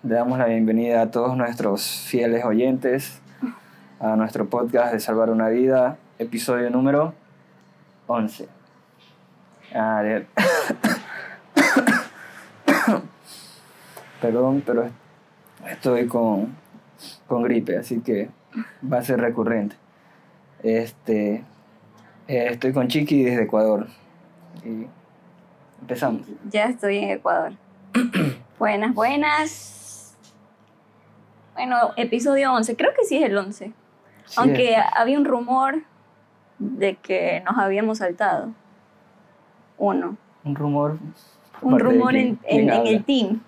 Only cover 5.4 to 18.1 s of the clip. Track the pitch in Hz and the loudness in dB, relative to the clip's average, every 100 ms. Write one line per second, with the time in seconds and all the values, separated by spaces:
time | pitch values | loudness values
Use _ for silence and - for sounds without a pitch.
5.4 | 110 117 127 131 127 156 - _ 117 117 | 2 2 4 4 2 -2 -18 _ -8 -6
6.4 | 117 123 123 123 131 143 160 - _ _ | -2 0 0 2 2 2 0 -4 _ _
7.4 | _ _ _ _ _ _ - 120 107 - | _ _ _ _ _ _ -6 -2 -2 -6
8.4 | - - _ _ _ _ _ _ _ _ | -18 -20 _ _ _ _ _ _ _ _
9.4 | _ - - - 220 220 214 220 - - | _ -20 -10 -4 0 0 0 -2 -4 0
10.4 | 523 480 - - 220 - - - - - | 0 0 -2 -2 -2 -2 -8 -16 -16 -18
11.4 | - - 247 269 247 - - - - - | -4 2 4 4 2 0 -2 -16 -20 -20
12.4 | - - - 285 - 208 - - - - | -20 -6 0 2 2 0 -4 -20 -20 -20
13.4 | - - - - - - - - 120 117 | -20 -20 -20 -20 -20 -20 -20 -6 -2 2
14.4 | 131 139 139 117 120 120 _ _ _ _ | 2 0 0 -2 -2 -6 _ _ _ _
15.4 | _ - - - 131 120 120 120 113 101 | _ -20 -16 -6 0 0 0 0 2 0
16.4 | 110 139 - - _ _ - - _ 123 | -2 -8 -20 -20 _ _ -20 -20 _ -2
17.4 | 120 120 - 87 - 120 117 | 2 0 0 -4 -4 -6 -2